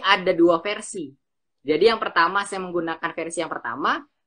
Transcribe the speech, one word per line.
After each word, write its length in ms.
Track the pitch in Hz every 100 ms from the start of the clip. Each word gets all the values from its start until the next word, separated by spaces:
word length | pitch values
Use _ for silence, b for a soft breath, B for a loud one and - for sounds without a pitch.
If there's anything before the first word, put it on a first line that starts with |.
ada 320 | 190 196 185
dua 240 | 170 170 170
versi. 480 | 202 214 - - 139 _ _ _ _ _
Jadi 240 | 139 156 220
yang 140 | 220
pertama, 420 | 214 175 170 196
saya 160 | 196 190
menggunakan 520 | 185 175 165 165 165
versi 240 | 165 160 165
yang 120 | 156
pertama 520 | 147 120 127 202 302 - _